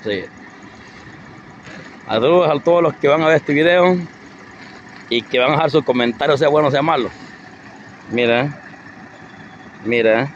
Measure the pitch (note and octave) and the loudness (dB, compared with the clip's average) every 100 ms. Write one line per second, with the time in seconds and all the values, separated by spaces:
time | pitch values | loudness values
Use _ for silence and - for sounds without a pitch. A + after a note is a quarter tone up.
0 | A2 G2+ F2+ - - - - - - - | -6 -8 -8 -18 -20 -20 -20 -20 -20 -20
1 | - - - - - - - - - - | -20 -20 -20 -20 -20 -20 -20 -20 -20 -20
2 | - A2 C3 F3 D#3+ D3 E3+ F3 E3+ C3+ | -6 -2 2 2 2 0 2 2 2 0
3 | C#3+ D3+ D#3+ D#3+ - C#3+ E3 F3+ F3+ F3+ | 0 2 2 2 2 2 2 4 2 2
4 | E3+ - - - - - - - - - | -4 -16 -20 -20 -20 -20 -20 -20 -20 -20
5 | - A#2+ A2+ B2+ B2+ D3 D#3+ D#3 C3+ B2 | -4 -4 -2 0 0 0 2 0 0 0
6 | A#2+ A2+ C#3+ C#3 D#3+ D3+ D3 C#3 D3+ D3+ | 0 0 -2 2 2 2 2 0 0 -2
7 | G#2 - - - - - - - - - | -4 -8 -20 -20 -20 -20 -20 -20 -20 -20
8 | - A2+ A#2+ A#2 C#3+ - - - - - | -8 -2 0 0 -2 -6 -18 -20 -20 -20
9 | - - - - - - - - G#2 A#2+ | -20 -20 -20 -20 -20 -20 -20 -12 -4 0
10 | A2 A2 C#3 | 2 2 0